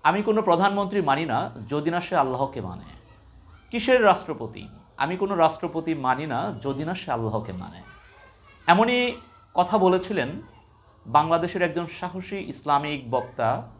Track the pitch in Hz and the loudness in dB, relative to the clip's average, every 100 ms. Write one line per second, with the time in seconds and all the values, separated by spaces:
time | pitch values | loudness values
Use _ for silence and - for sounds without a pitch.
0 | 151 185 214 214 214 170 196 202 202 202 | 4 2 2 2 4 4 4 2 -2 0
1 | 151 135 160 117 95 - 113 147 147 170 | 2 0 0 -2 -4 -8 -4 -2 -2 -4
2 | 170 175 135 127 135 127 92 90 - - | 0 0 2 0 -4 -4 -8 -10 -16 -20
3 | - - - - - - _ 240 233 254 | -20 -20 -20 -20 -20 -20 _ -4 4 6
4 | 214 - - 156 110 - - - - - | 6 4 0 -8 -8 -12 -16 -20 -20 -4
5 | 147 185 196 190 160 - 170 160 160 156 | -4 -2 -2 4 4 2 -4 -4 -4 -2
6 | 131 131 151 123 190 113 135 135 156 180 | 0 0 -2 -4 -4 -4 -4 -4 -4 -6
7 | - 120 113 107 110 92 87 87 - - | -4 -2 -2 -2 -6 -10 -12 -14 -20 -20
8 | - - - _ - - - 180 226 247 | -20 -20 -20 _ -20 -8 4 4 6 2
9 | 247 - - - _ - 180 214 185 180 | 0 -4 -16 -20 _ 0 2 4 4 4
10 | 185 196 127 185 - - _ _ _ _ | 0 -4 -4 -6 -14 -20 _ _ _ _
11 | - 135 156 165 180 185 175 156 170 - | 0 2 4 0 0 -2 -2 -2 -8 -8
12 | 180 180 185 202 - 139 147 147 147 147 | -10 -10 -10 -10 -10 -10 0 0 0 -8
13 | 123 123 - - 113 143 - - | -4 -4 -4 -2 -2 -2 -6 -18